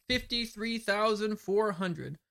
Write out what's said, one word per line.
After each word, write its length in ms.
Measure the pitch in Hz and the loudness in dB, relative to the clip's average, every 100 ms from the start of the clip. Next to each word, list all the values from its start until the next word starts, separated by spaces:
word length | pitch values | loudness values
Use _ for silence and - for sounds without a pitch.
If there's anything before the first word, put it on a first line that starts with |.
| - | -2
fifty-three 680 | 247 - 240 226 208 226 226 | -2 0 -4 -4 -4 -4 -2
thousand 600 | 214 202 220 214 214 214 | 0 2 4 2 0 -2
four 340 | - 202 214 | 0 2 2
hundred, 440 | 175 190 156 127 151 _ | 0 -2 -2 -8 -12 _